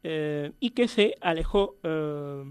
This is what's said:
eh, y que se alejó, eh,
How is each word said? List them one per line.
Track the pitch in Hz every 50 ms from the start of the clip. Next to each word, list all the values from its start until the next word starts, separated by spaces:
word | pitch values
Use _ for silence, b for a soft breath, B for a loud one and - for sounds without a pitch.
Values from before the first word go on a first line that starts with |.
| -
eh, | 160 160 156 151 151 151 147 143 147 - -
y | - 233
que | - - 247 226
se | - - 202 214 - -
alejó, | - 180 165 165 165 - - 202 196 202 - -
eh, | - 165 160 156 151 151 147 147 143 143 143 139 139 139